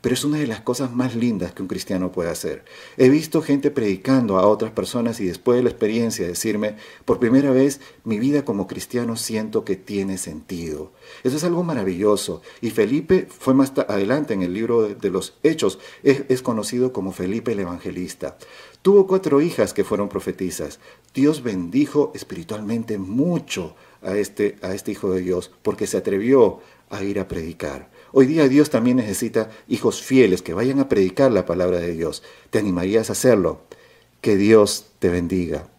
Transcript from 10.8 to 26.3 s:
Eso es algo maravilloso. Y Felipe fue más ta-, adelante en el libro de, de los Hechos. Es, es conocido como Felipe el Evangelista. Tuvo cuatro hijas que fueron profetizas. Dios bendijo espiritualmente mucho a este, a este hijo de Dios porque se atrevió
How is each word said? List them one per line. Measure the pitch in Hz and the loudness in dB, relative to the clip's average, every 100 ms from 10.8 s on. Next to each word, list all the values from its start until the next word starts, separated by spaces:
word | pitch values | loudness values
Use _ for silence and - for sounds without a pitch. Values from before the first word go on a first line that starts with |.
| 78 _ - - | -12 _ -20 -6
Eso | 127 143 | -4 -2
es | |
algo | 170 170 | -2 -2
maravilloso. | 175 143 95 87 104 104 - 85 - - | -2 -2 -2 0 2 2 -2 -10 -12 -8
Y | 117 | -6
Felipe | 113 107 143 170 190 - | 0 2 0 2 0 0
fue | - - | -6 2
más | 131 135 | 4 4
ta-, | - 117 | 0 -2
adelante | 104 98 139 143 | -2 0 -2 -2
en | 104 | -2
el | 90 | -2
libro | 92 113 117 | -4 0 0
de, | 107 | 0
de | 101 101 | -2 -2
los | 92 - _ | -2 -4 _
Hechos. | 151 160 104 - - - | 0 2 -2 -2 -16 -2
Es, | - 135 - | 2 2 2
es | 127 | -2
conocido | 127 113 104 123 127 | 0 -4 -4 -2 -2
como | 127 95 | -2 -8
Felipe | 90 92 110 110 | -6 -6 -4 -4
el | 107 | -4
Evangelista. | 90 87 95 87 90 - 71 - - - - _ | -6 -8 -10 -8 -10 -10 -12 -12 -20 -20 -20 _
Tuvo | - 202 190 | 4 6 6
cuatro | 185 190 139 | 2 2 2
hijas | 165 160 104 | 2 0 -2
que | - | 0
fueron | 98 104 101 | -2 -2 -4
profetizas. | 98 95 87 92 - 76 - - - _ | -6 -6 -6 -6 -6 -10 -12 -20 -20 _
Dios | - 143 151 | 0 2 2
bendijo | 120 95 85 117 147 147 143 | -4 -6 -4 -2 0 0 -2
espiritualmente | - - 90 82 107 104 117 113 107 | -4 -14 -14 -10 -10 -6 -6 -4 -6
mucho | 95 113 156 170 165 - 87 - - _ | -4 -2 0 -2 -4 -8 -8 -12 -20 _
a | - 101 | -6 -4
este, | 98 - 104 - | -4 -2 -2 -2
a | 92 | -10
este | 98 - | -8 -8
hijo | 101 101 | -6 -4
de | 92 | -2
Dios | 90 90 - _ | -2 -4 -4 _
porque | - 101 104 | -6 -4 -4
se | 101 | -4
atrevió | 92 98 113 | -2 -2 2